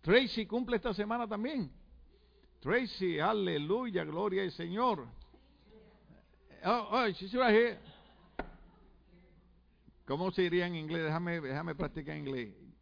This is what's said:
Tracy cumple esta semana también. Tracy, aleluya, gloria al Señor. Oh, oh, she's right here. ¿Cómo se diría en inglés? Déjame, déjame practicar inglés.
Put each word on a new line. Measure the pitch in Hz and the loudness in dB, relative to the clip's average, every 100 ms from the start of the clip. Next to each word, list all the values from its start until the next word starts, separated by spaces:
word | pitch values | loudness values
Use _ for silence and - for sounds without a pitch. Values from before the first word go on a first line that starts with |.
Tracy | - 220 247 - 208 | 6 6 6 -2 -2
cumple | 226 240 233 | -2 0 -2
esta | 240 | -2
semana | 196 208 240 226 | -4 -2 -2 -2
también. | 208 233 294 151 - - - - - - - - _ | -4 -4 -4 -6 -8 -20 -20 -20 -20 -20 -20 -20 _
Tracy, | 131 226 254 - 185 156 | 0 0 0 -2 -2 2
aleluya, | 170 220 185 156 151 214 254 180 | 2 2 2 0 0 0 0 -2
gloria | 156 156 208 190 | -2 -2 0 0
al | 185 | -2
Señor. | - 170 190 247 185 120 - - - - - - - 202 - - - - - - - | -4 -6 0 0 0 -6 -16 -20 -20 -20 -20 -20 -20 -20 -20 -20 -20 -20 -20 -20 -6
Oh, | 175 240 208 | 0 0 2
oh, | 226 233 | 0 2
she's | 180 190 | -2 -4
right | 247 254 | 2 6
here. | 214 240 202 - - - - - - - - - - - - _ - - - _ - _ _ - _ - | 8 6 0 -14 -20 -20 -20 -16 -10 -10 -12 -20 -20 -20 -20 _ -20 -20 -20 _ -20 _ _ -20 _ -6
¿Cómo | 143 185 | -2 -2
se | 180 | 2
diría | 180 175 175 | 2 2 0
en | 170 | -4
inglés? | 156 165 | -4 -2
Déjame, | 160 160 175 170 | 0 -2 -2 -4
déjame | 139 139 170 | -4 -4 -4
practicar | 147 151 160 143 151 | -4 -4 -6 -8 -6
inglés. | 139 131 110 95 - - | -4 -4 -6 -10 -20 -20